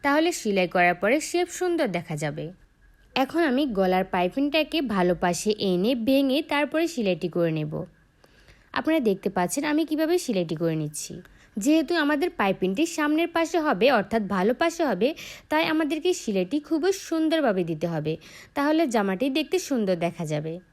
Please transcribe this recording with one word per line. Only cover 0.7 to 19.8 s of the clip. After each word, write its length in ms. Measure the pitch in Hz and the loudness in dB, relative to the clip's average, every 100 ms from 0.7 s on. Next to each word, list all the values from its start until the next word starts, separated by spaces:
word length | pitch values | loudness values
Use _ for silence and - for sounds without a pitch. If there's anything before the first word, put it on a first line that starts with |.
| 185 175 175 | 4 4 4
পরে 200 | 196 294 | 2 2
শেপ 260 | - 349 349 | 0 -2 -2
সুন্দর 360 | - 359 339 262 170 | -2 -2 0 0 -2
দেখা 180 | 165 151 | -6 -4
যাবে। 300 | 151 151 156 185 - _ - _ _ 196 | -4 -6 -10 -12 -20 _ -20 _ _ -2
এখন 260 | 262 320 | 0 2
আমি 200 | 330 247 294 196 | 2 2 0 2
গলার 280 | 190 185 190 | 2 2 0
পাইপিংটাকে 680 | 185 180 269 285 311 302 320 269 196 | 0 0 0 0 0 0 -2 -2 2
ভালো 180 | 180 170 | 2 2
পাশে 340 | 180 175 214 214 202 | 0 0 -2 0 0
এনে 220 | 180 208 262 226 | 2 2 0 2
ভেঙে 320 | 269 277 269 311 | 2 4 0 0
তারপরে 340 | 294 294 311 330 | -2 0 0 -2
সেলাইটি 400 | 247 202 170 180 | 0 -2 0 -2
করে 220 | 175 170 | 0 0
নেব। 220 | 160 151 151 - _ _ _ _ _ - - _ | 0 -4 -6 -10 _ _ _ _ _ -20 -20 _
আপনারা 260 | 277 285 320 | -2 0 2
দেখতে 300 | 226 190 202 | 2 0 -2
পাচ্ছেন 340 | 190 180 - 302 | -2 -2 -2 0
আমি 180 | 302 311 | 0 0
কিভাবে 300 | 302 311 349 | -2 0 0
সেলাইটি 380 | - 190 165 156 | 0 -2 -2 -2
করে 200 | 165 160 | -2 -2
নিচ্ছি। 380 | 151 147 - 175 - - - - | -4 -8 -12 -14 -18 -20 -12 -4
যেহেতু 360 | 208 311 311 339 | 2 2 2 0
আমাদের 320 | 294 302 349 - | 2 0 -2 0
পাইপিংটি 440 | 202 190 185 190 339 - | -2 0 -2 0 -2 0
সামনের 340 | 294 302 339 339 | 0 2 0 0
পাশে 220 | 320 349 | 0 0
হবে 280 | 302 196 240 | 0 2 4
অর্থাৎ 320 | 240 185 226 196 196 | 4 2 -2 0 0
ভালো 180 | 196 254 | 0 2
পাশে 280 | 339 330 311 | -2 0 -2
হবে, 240 | 180 240 330 - - - | 0 -2 -2 -14 -18 -4
তাই 140 | 302 330 | 0 2
আমাদেরকে 360 | 311 302 311 349 | 0 0 0 0
সেলাইটি 440 | 349 - 190 185 294 | -2 -2 -2 0 -2
খুবই 320 | 294 320 349 381 - | -2 0 0 -2 -4
সুন্দরভাবে 560 | 320 320 320 269 190 | -2 2 2 2 0
দিতে 240 | 170 156 170 | -2 -2 -2
হবে, 260 | 160 156 160 - - - | -2 -4 -6 -10 -20 -10
তাহলে 280 | - 285 311 320 | -2 0 2 2
জামাটি 380 | 226 196 185 269 | 2 0 0 0
দেখতে 280 | 262 302 370 | -2 -2 -2
সুন্দর 360 | - 254 | -2 -2